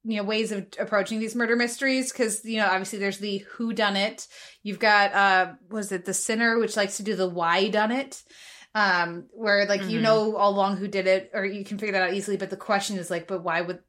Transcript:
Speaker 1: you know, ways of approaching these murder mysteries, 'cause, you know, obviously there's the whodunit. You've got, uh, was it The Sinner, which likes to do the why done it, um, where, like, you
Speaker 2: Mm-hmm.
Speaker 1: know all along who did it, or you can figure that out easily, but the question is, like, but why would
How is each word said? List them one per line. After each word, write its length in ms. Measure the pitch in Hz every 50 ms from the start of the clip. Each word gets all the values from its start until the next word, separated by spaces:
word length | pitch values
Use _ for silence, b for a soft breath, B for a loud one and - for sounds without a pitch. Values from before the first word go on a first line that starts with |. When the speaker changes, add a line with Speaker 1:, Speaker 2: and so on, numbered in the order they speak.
| _
Speaker 1:
you 140 | 226 220 208
know, 60 | 202
ways 280 | 202 214 214 220 208
of 140 | 214 196 180 - - -
approaching 400 | - - 214 202 190 - 220 220
these 140 | 220 220 220
murder 220 | 240 240 220 240
mysteries, 560 | 240 240 233 240 - 277 269 262 262 254 -
'cause, 320 | - - 240 220 - - -
you 140 | 220 226 220
know, 80 | 214
obviously 320 | 190 190 190 190 196 - 196
there's 200 | 196 196 190 190
the 260 | 202 208 196 196 196 - -
whodunit. 720 | - 233 226 214 233 214 202 196 196 196 220 226 - - B B B B B B B
You've 160 | _ 208 190 -
got, 340 | 226 214 208 208 202 202 -
uh, 400 | 196 196 196 190 185 180 175 - - _ _
was 200 | 220 214 202 208
it 140 | 196 180 180
The 100 | 196 180
Sinner, 440 | - - - 220 220 233 233 226 233
which 180 | 220 208 -
likes 220 | 220 202 196 - -
to 40 |
do 140 | 202 214 208
the 120 | 180 190 180
why 400 | 175 175 170 165 170 190 196 214
done 240 | 202 208 214 220
it, 300 | 240 262 277 269 - - - B B B B B B B B B _
um, 520 | 214 208 196 180 175 175 170 170 175 165 _
where, 320 | - 220 226 208 202 202 202
like, 160 | 202 202 196
you 40 | 190 202 220
Speaker 2:
Mm-hmm. 60 | 226
Speaker 1:
know 340 | 220 220 220 220 214 220 214
all 160 | - 202 202
along 240 | 196 196 190 196 202
who 100 | 185 196
did 200 | 196 202 196 185
it, 240 | 190 190 190 190 -
or 120 | - 220 196
you 180 | 196 202 208 196
can 140 | 196 208 196
figure 140 | 214 208
that 100 | 196 190
out 120 | 185 175 185
easily, 220 | 202 196 208 196
but 140 | 190 196 190
the 60 | 190
question 420 | 190 - - 214 196 196 - 202 185
is, 120 | 170 165
like, 160 | 180 170 170
but 160 | - 196 175
why 200 | 165 180 165 170
would 160 | 175 170 180 175 _